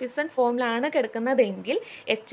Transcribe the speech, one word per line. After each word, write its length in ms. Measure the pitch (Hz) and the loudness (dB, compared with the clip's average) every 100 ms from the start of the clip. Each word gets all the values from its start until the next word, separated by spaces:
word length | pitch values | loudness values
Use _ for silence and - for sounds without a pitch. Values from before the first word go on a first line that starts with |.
| 247 | -6
Z 20 | 294 311 - | -4 -4 2
ഫോമിലാണ് 520 | 240 240 247 233 294 | 2 2 0 0 0
കിടക്കുന്നതെങ്കിൽ, 840 | 311 220 226 240 262 208 190 185 370 - - - 220 | 0 0 -2 0 4 4 2 -4 -4 -4 -12 -4 -4
H 120 | - | 2